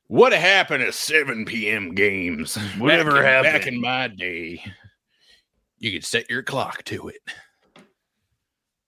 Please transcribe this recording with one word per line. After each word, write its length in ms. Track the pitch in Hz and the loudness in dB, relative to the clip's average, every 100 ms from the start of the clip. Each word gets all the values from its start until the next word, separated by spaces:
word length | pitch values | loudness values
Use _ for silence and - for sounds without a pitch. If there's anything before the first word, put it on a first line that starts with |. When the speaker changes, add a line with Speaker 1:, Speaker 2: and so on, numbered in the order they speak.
| _ | _
Speaker 1:
what 240 | 120 247 | 6 6
happened 500 | 185 175 196 165 143 | 6 4 4 2 0
to 60 | 113 | -2
seven 520 | - - 156 135 113 | -4 0 0 0 -4
P 240 | 104 113 104 | -6 -4 -2
M 260 | 107 90 | -2 -4
games? 600 | 90 101 95 87 78 78 107 101 95 | 0 0 0 -4 -4 -6 -6 -8 -2
Speaker 2:
Whatever 320 | 131 170 156 | 2 2 4
Speaker 1:
Back 60 | 139 | 4
in, 60 | 135 | 6
Speaker 2:
happened? 260 | 131 147 | 6 4
Speaker 1:
back 140 | 151 147 | 0 -2
in 140 | 120 | -4
my 280 | 120 127 127 | -4 -4 -4
day, 560 | 92 90 85 85 87 98 92 - _ _ _ _ _ _ _ _ _ | -6 -8 -8 -10 -12 -14 -18 -20 _ _ _ _ _ _ _ _ _
you 140 | 113 | -8
could 120 | 85 | -8
set 240 | - 117 - | -4 -4 -4
your 120 | 120 | -8
clock 400 | - 135 104 - - | -6 -6 -6 -8 -10
to 220 | 107 - | -12 -12
it. 120 | - - - _ _ _ - _ _ _ _ _ _ _ _ _ _ | -16 -18 -20 _ _ _ -20 _ _ _ _ _ _ _ _ _ _